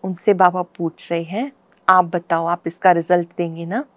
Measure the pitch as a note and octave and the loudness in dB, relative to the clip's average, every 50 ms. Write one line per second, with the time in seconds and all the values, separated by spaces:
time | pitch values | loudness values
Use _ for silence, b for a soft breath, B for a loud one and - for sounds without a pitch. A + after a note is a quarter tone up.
0 | - F#3+ F#3 - - A3 G3 F3+ F#3+ F3+ F3 F#3 F3 _ _ - F3 D#3+ D#3+ - | -6 -6 -8 -2 0 0 2 4 4 2 2 0 -8 _ _ -6 -6 -6 -6 -6
1 | - - E3+ E3+ E3 D#3+ F3+ G#3+ C4 C#4+ _ _ _ _ _ _ _ - F#3 F#3 | -8 -6 -4 -6 -6 -6 -6 -6 -6 -8 _ _ _ _ _ _ _ 4 4 4
2 | F3+ E3+ E3+ F3 E3+ _ E3+ E3 E3 E3 F3 F3 _ E3 E3 - - F#3+ F3 E3+ | 4 2 -2 -6 -4 _ -2 -2 0 -2 -4 -4 _ -8 -8 2 4 4 4 4
3 | D#3+ - F3+ F3 E3+ E3+ _ - F3 E3 E3 E3 E3+ E3 F#3 A#3+ D4 _ _ | 2 2 2 2 2 -2 _ -6 -6 -6 -6 -10 -8 -6 -6 -6 -8 _ _